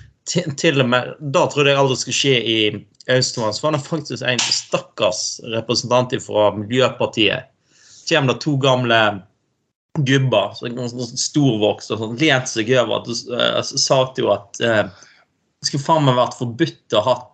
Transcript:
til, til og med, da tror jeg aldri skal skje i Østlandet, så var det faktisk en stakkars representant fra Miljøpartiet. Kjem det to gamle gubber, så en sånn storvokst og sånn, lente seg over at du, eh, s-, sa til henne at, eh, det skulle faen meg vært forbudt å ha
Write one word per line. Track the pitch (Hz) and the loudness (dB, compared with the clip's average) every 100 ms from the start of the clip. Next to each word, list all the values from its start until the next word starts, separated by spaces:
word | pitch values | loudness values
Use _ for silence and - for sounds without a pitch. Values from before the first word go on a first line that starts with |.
| - _ - | -20 _ -6
til, | - 160 139 | -4 -4 0
til | 170 139 | 2 2
og | 120 | 2
med, | 123 69 - | 0 -2 -8
da | 147 170 143 | -2 0 2
tror | 156 143 | 2 4
jeg | 139 | 4
aldri | 139 123 | 2 0
skal | - 117 | -4 -2
skje | 139 127 | 2 2
i | 113 110 107 104 - - - | 2 2 0 -2 -10 -10 0
Østlandet, | 127 123 - 107 104 | 0 0 -2 -4 -2
så | |
var | 151 147 | -2 -2
det | 139 | -4
faktisk | 160 139 113 127 | -6 -6 -4 -2
en | 120 | -2
stakkars | - - - - - - 104 90 - - - | 0 -2 -2 -6 -6 -2 -2 0 -6 -8 -6
representant | 113 113 113 113 123 127 113 | -4 -2 -2 2 0 2 -4
fra | - 107 104 | -2 2 2
Miljøpartiet. | 101 104 127 123 - 110 - 101 95 - _ _ _ - - - | 2 -2 2 2 2 -2 2 2 2 -6 _ _ _ -20 -14 0
Kjem | 156 135 | 2 2
det | - | 0
to | 156 139 | -2 2
gamle | 139 127 120 117 107 98 - _ _ _ _ _ _ - | 2 2 4 4 2 0 -10 _ _ _ _ _ _ -2
gubber, | 131 135 131 107 98 | 2 2 2 2 0
så | 107 123 | -6 -10
en | 120 120 | -8 -8
sånn | 123 117 131 | -8 -8 -6
storvokst | - 151 139 107 107 - - | -2 2 2 2 0 0 -6
og | 110 | -6
sånn, | 110 117 | -6 -2
lente | 156 131 127 | 2 2 0
seg | 113 107 127 | -4 2 2
over | 113 107 | 2 -2
at | 98 | -6
du, | 113 - | -8 -6
eh, | 120 120 117 | -2 0 0
s-, | 113 139 | -2 -2
sa | - 139 131 | 0 0 -2
til | - 113 | -2 0
henne | 101 | 0
at, | - - | -4 -4
eh, | 117 107 101 - - _ _ _ _ _ | 0 0 -2 -8 -20 _ _ _ _ _
det | - | -6
skulle | 143 139 | -4 0
faen | 160 143 | 2 4
meg | 127 | 4
vært | 117 - | 0 -2
forbudt | 120 117 151 - _ 110 | -8 -2 -4 -4 _ 0
å | 113 | 2
ha | 120 - | 0 -4